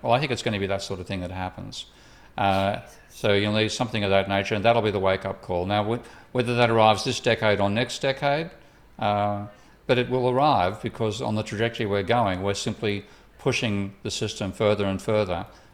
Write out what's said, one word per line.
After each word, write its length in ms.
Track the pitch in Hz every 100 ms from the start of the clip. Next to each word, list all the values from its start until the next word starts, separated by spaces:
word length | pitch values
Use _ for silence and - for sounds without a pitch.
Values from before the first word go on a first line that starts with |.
Well, 100 | 120
I 80 | 120
think 100 | 147
it's 120 | 117
gonna 180 | 123 104
be 60 | 95
that 140 | 98
sort 180 | - 92
of 60 | 90
thing 140 | 98
that 100 | 90
happens. 540 | 92 92 - 95 - - - - - - -
Uh, 400 | 101 98 98 104 - - -
so 240 | - 110
you'll 220 | 101 104
need 180 | 107 110
something 320 | - 120 113
of 60 | 101
that 180 | 98 98
nature, 260 | 98 98
and 100 | 107
that'll 180 | 107 117
be 100 | 107
the 80 | 98
wake-up 420 | 95 95 95 98
call. 240 | - 87 92
Now, 160 | 104 104 120
wh-, 40 | - - -
whether 220 | 127 120
that 160 | 120 120
arrives 320 | 113 110 101
this 160 | 131 120
decade 400 | 123 110 110 101
or 80 | 101
next 320 | 104 123 -
decade, 500 | 139 135 143 147 165 - - - - -
uh, 460 | 104 104 104 101 104 - - - -
but 100 | 123
it 100 | 123
will 200 | 127 123
arrive 520 | 127 147 117 90 104
because 380 | 113 - 113 104
on 140 | 127
the 80 | 107
trajectory 440 | 107 104 113 113 107
we're 180 | 101
going, 380 | 98 117 107 92
we're 100 | 98
simply 500 | 98 - 104 110 101 - - - -
pushing 520 | 139 120 120 101 98 -
the 60 | 107
system 420 | - 107 - 98
further 320 | 92 107 104
and 180 | 98 95
further 440 | - 107 98 87 - - -